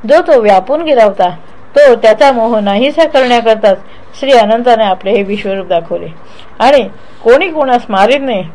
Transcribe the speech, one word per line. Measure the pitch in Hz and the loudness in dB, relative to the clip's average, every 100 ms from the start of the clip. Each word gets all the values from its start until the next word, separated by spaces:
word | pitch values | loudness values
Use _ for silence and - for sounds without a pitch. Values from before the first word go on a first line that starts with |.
| 220 | 2
जो | 311 | 0
तो | 349 277 | 4 2
व्यापून | 208 190 185 302 | 4 2 0 -4
गेला | 320 262 | 0 2
होता, | 208 196 180 165 - - - 285 | 2 2 -4 -4 -18 -20 -4 2
तो | 285 | 4
त्याचा | 233 220 220 277 | 4 2 4 2
मोह | 247 226 220 | 2 -2 -2
नाहीसा | 202 202 269 302 | -2 -2 -2 0
करण्याकरताच | 320 285 254 240 226 220 208 190 - - - - | 0 0 0 0 0 2 2 0 -6 -20 -20 -8
श्री | 269 | 2
अनंताने | 254 208 226 247 226 | 2 4 0 -2 -2
आपले | 208 185 196 | -2 -2 -2
हे | 202 | -4
विश्वरूप | 196 202 196 196 175 | -4 -6 -6 -8 -4
दाखवले | 175 170 175 170 - - - - - | -4 -4 -10 -10 -18 -20 -20 -20 -2
आणि | 240 285 196 - - - | 2 2 -2 -12 -20 -6
कोणी | 226 262 370 | 2 2 2
कोणास | 311 269 240 - | -4 -2 -2 -2
मारीत | 196 214 277 | 0 0 0
नाही | 269 208 160 | -2 -6 -8